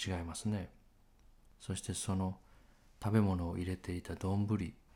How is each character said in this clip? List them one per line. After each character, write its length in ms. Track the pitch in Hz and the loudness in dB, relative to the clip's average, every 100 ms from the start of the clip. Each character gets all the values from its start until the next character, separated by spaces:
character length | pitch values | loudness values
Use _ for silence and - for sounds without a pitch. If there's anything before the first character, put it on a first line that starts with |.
違 80 | - | -4
い 20 | 90 | -2
ま 100 | 82 80 | -4 -4
す 100 | 107 | -2
ね。 240 | 107 87 - - - - - - - - - | -2 -4 -12 -20 -20 -20 -20 -20 -20 -20 -14
そ 160 | - 92 | -6 -6
し 60 | |
て 120 | - | -4
そ 220 | 92 - 95 | -4 0 2
の 220 | 95 92 - - - - - - | 0 -2 -10 -20 -20 -20 -20 -6
食 120 | 107 | 2
べ 80 | 110 | 6
物 280 | 101 90 85 | 6 4 0
を 80 | 90 | -2
入 80 | 90 | -2
れ 120 | 92 | -4
て 180 | - 87 | -4 -6
い 60 | |
た 140 | - 85 | -6 -4
丼 580 | 95 101 101 107 95 - - | 0 2 2 2 0 -6 -18